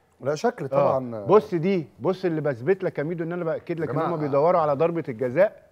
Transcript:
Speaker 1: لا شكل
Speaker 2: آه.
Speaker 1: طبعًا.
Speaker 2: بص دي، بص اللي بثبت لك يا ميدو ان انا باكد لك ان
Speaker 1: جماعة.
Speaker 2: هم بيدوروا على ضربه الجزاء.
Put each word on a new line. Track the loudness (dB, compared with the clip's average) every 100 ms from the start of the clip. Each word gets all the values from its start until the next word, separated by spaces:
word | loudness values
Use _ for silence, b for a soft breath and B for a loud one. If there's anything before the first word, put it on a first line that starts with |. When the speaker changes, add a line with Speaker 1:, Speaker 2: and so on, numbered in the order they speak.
| b b
Speaker 1:
لا | -4
شكل | -2 -2 -2
Speaker 2:
آه. | -2
Speaker 1:
طبعًا. | 2 2 2 -2 -6
Speaker 2:
بص | 4 4 4
دي، | -2 0 0 -4 -4
بص | -4 -2
اللي | -2 -2
بثبت | -2 -2 0 0
لك | -2 -4
يا |
ميدو | -4 -4
ان | -6
انا | -4
باكد | -4 -6 -6 -6
لك | -4
ان |
Speaker 1:
جماعة. | -2 -2
Speaker 2:
هم | -2
بيدوروا | 0 2 4 4
على | 2
ضربه | 2 2 0 -6
الجزاء. | -4 -2 2 2 0 _